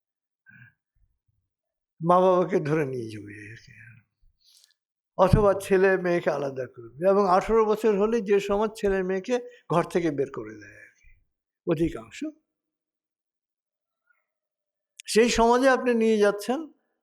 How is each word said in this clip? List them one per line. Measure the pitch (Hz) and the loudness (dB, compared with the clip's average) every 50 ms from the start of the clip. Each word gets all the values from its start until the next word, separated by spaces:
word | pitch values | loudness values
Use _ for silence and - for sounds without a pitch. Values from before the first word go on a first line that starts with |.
| _ _ _ _ _ _ _ _ _ _ _ - - _ _ _ _ _ _ _ _ _ _ _ _ _ _ _ _ _ _ _ _ _ _ _ _ _ _ _ 160 | _ _ _ _ _ _ _ _ _ _ _ -20 -20 _ _ _ _ _ _ _ _ _ _ _ _ _ _ _ _ _ _ _ _ _ _ _ _ _ _ _ 0
মা | 170 180 180 | 2 4 4
বাবাকে | 185 190 180 185 180 165 - 185 | 4 4 4 2 0 0 -2 -2
ধরে | 156 143 156 160 147 | -2 -2 -2 -2 -2
নিয়ে | 131 131 123 113 110 | -4 -6 -10 -10 -12
যাবে | 110 104 101 101 104 104 104 107 | -12 -14 -16 -16 -18 -18 -18 -18
আর | 113 | -20
কি। | - - - - 113 113 113 113 _ _ _ _ _ _ _ _ _ _ _ _ _ _ _ _ _ _ _ _ _ _ _ _ | -20 -20 -20 -20 -20 -20 -20 -20 _ _ _ _ _ _ _ _ _ _ _ _ _ _ _ _ _ _ _ _ _ _ _ _
অথবা | - 190 185 - 220 208 202 190 196 | 2 4 4 6 4 4 2 2 0
ছেলে | - - 196 185 196 196 190 | 0 0 2 4 4 4 2
মেয়েকে | 180 180 180 175 175 170 180 | 0 0 0 -2 0 0 -2
আলাদা | 151 143 143 139 131 131 127 | -4 -2 -6 -8 -8 -10 -12
করবে। | 120 _ - 117 117 120 139 170 190 | -12 _ -20 -20 -20 -12 -2 0 2
এবং | 196 202 208 185 | 2 2 2 4
আঠারো | 175 196 196 - 220 226 220 | 2 2 2 2 2 2 2
বছর | 208 214 208 - 220 208 | 2 0 0 2 0 2
হলে | 190 208 220 233 233 | 2 0 0 0 -2
যে | 196 202 202 202 | 0 0 0 0
সমাজ | 196 - 202 202 220 214 214 | 0 -2 -2 -2 -2 -4 -4
ছেলে | - - 202 190 190 185 | -4 -4 -2 -2 -2 -2
মেয়েকে | 185 190 190 185 - 247 247 247 - - - _ - | -4 -4 -6 -4 -4 -6 -6 -6 -10 -20 -20 _ -2
ঘর | 156 170 165 | -2 -2 -2
থেকে | 165 - 185 170 160 | 0 -2 -2 -2 -2
বের | 143 139 139 123 | -2 -2 -6 -6
করে | - 127 110 107 107 | -8 -14 -14 -14 -16
দেয় | 104 104 - - - | -18 -20 -20 -20 -20
আর | - - _ | -20 -20 _
কি, | _ _ - _ _ _ _ _ _ _ _ _ _ _ 175 | _ _ -20 _ _ _ _ _ _ _ _ _ _ _ -4
অধিকাংশ। | 175 151 170 151 - 117 110 - - - 294 311 - _ _ _ _ _ _ _ _ _ _ _ _ _ _ _ _ _ _ _ _ _ _ _ _ _ _ _ _ _ _ _ _ _ _ _ _ _ _ _ _ _ _ _ _ _ _ _ _ _ _ _ _ - - | -2 -2 -2 -4 -4 -10 -16 -16 -16 -14 -14 -14 -14 _ _ _ _ _ _ _ _ _ _ _ _ _ _ _ _ _ _ _ _ _ _ _ _ _ _ _ _ _ _ _ _ _ _ _ _ _ _ _ _ _ _ _ _ _ _ _ _ _ _ _ _ -20 -12
সেই | - - 208 233 233 | 0 2 2 2 4
সমাজে | - 226 226 233 240 247 269 269 | 2 2 2 4 4 4 4 2
আপনি | 262 254 247 247 240 | 2 2 0 -2 0
নিয়ে | 226 220 226 220 | 2 2 2 2
যাচ্ছেন | 208 208 202 202 208 - - 247 311 320 285 _ _ _ _ _ _ | 2 2 2 0 -2 -6 -6 -6 -6 -6 -12 _ _ _ _ _ _